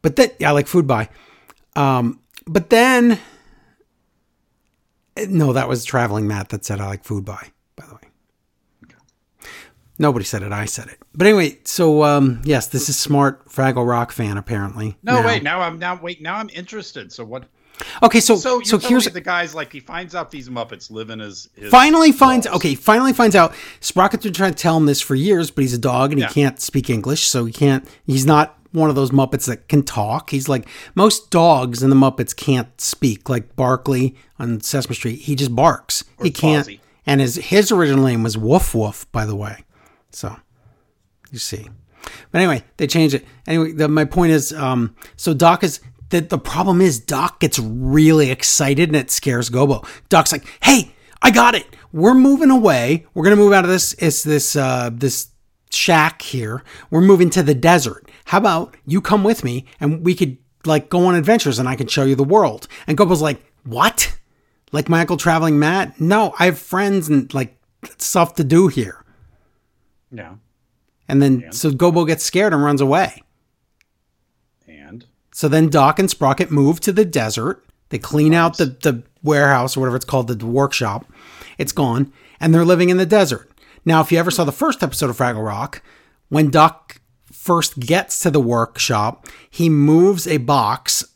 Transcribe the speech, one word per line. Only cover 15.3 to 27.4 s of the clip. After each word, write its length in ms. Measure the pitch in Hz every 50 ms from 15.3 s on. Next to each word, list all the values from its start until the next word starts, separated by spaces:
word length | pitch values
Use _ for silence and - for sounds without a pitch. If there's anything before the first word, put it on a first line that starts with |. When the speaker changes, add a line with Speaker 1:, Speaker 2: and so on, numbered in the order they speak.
| 233 190 147
Speaker 2:
now 180 | 147 170 185
I'm, 180 | 180 170 165 165
now, 160 | 175 180 180 180
wait, 220 | 165 170 180 151
now 140 | 156 160 190
I'm 140 | 214 220 196
interested. 640 | - 165 185 - 220 214 - - - 139 101 87
So 120 | - - 117
what? 200 | 104 120 131 123 _ _ _ _ _ _ - - - - -
Speaker 1:
Okay, 180 | - 226 226 233
so, 160 | - - 220
Speaker 2:
So 200 | 190 - 254 247 247
you 60 | 240
Speaker 1:
so 120 | 208 226 190
Speaker 2:
told 100 | - -
Speaker 1:
here's 160 | 247 254 208
Speaker 2:
me 60 | -
the 100 | 170 175
guy's 320 | 143 180 180 175 175 160 147
like, 180 | 160 147 -
he 80 | - 139
finds 360 | _ - 170 175 185 165 175
out 160 | 175 165 170
these 180 | - 143 123 123
Muppets 400 | 127 120 113 113 110 - - -
live 220 | 110 110 113 110
in 80 | 113 107
his, 280 | 107 104 95 - - _ _
his 140 | - 104 104
Speaker 1:
Finally 420 | - 254 262 302 311 330 320 311
finds, 360 | 269 - 277 262 254 247 -
Speaker 2:
walls. 100 | - -
Speaker 1:
okay, 160 | 180 - 156 139
finally 400 | - - - 214 233 262 269 254
finds 220 | - 240 214 185
out. 180 | 190 170 160 - - - - - _
Sprocket's 420 | - - - 180 185 202 - 226 -
been 100 | 208 175
trying 200 | - 196 190 160
to 40 |
tell 180 | - - 170 165
him 100 | 160 156
this 120 | 147 139 -
for 140 | - - 139
years, 380 | 135 147 202 202 170 165 143
but 100 | _ -
he's 140 | 135 127 123
a 20 | 120
dog 320 | 117 135 123 123 131 143
and 80 | 156 139
he 60 | 143
Speaker 2:
Yeah. 60 | 110
Speaker 1:
can't 280 | - 147 143 139 - -
speak 300 | - - - 139 117 -
English, 360 | 123 110 101 123 139 - -
so 180 | - - 127